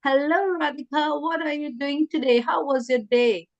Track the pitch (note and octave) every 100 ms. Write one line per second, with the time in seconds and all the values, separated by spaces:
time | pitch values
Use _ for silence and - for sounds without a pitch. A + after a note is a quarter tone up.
0 | C#4 C4+ C#4+ E4+ G4 F4 D4+ C#4+ C4+ C#4+
1 | D4+ D4 D4+ E4 D#4+ D4 D4 A#3+ C#4 C#4+
2 | D#4 D#4 C4 A#3+ A#3 E4 D4 C4 A#3+ B3+
3 | G#3+ A#3+ A#3+ F#3+ E3